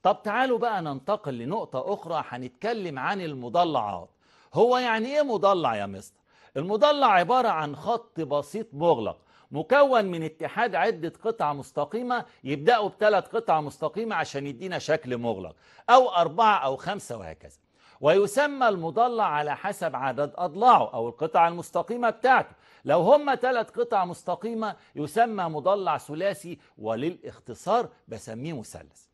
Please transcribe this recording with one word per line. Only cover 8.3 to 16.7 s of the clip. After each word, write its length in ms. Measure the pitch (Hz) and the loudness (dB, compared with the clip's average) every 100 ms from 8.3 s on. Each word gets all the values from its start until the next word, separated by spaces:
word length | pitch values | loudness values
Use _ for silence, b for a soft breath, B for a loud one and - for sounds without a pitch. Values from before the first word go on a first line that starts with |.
| 143 139 214 220 | -4 -4 -10 -10
مغلق 460 | 139 170 143 101 - b b b | 0 2 2 0 -8 b b b
مكون 540 | 139 - 269 285 247 | -10 2 4 6 4
من 180 | 190 170 | 2 -4
اتحاد 520 | 160 156 151 196 233 | -6 -8 -8 -2 -2
عدة 380 | 180 202 175 160 - | 0 0 0 -8 -6
قطع 280 | 220 226 151 | -6 -2 -2
مستقيمة، 720 | 143 135 - 147 226 247 240 - b | -4 -6 -6 -4 -4 -4 -4 -4 b
يبدأوا 440 | 131 143 160 233 202 | -6 0 4 4 2
بثلاث 360 | - 214 202 | 0 2 2
قطع 360 | - - 151 160 | 0 -6 0 0
مستقيمة 560 | 147 - 156 190 226 180 | 0 -6 -6 -4 -4 -4
عشان 300 | 151 139 143 | -4 -6 -8
يدينا 320 | 123 185 165 | -10 -8 -6
شكل 400 | - 156 127 120 | 0 -2 0 -4
مغلق، 380 | 120 98 85 - b b - | -2 -4 -8 -16 b b 6
أو 180 | 247 247 | 6 6
أربعة 500 | 185 160 165 220 196 | 2 0 2 2 4
أو 180 | 135 | 0